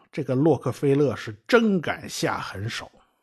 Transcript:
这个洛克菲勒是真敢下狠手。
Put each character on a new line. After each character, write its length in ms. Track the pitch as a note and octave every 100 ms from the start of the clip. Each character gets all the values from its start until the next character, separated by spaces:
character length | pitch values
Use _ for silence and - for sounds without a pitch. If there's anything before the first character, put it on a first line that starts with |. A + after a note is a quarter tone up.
| _
这 140 | -
个 100 | C3
洛 240 | C3 D#3+ C3+
克 140 | B2+
菲 240 | - C#3+ C#3
勒 180 | C#3+
是 260 | F#2+ - G#2+ -
真 340 | A#3 A3 F#3
敢 280 | A#2 - -
下 280 | - C#3+ G2
狠 320 | - F#2+ A2
手。 220 | - - - _ _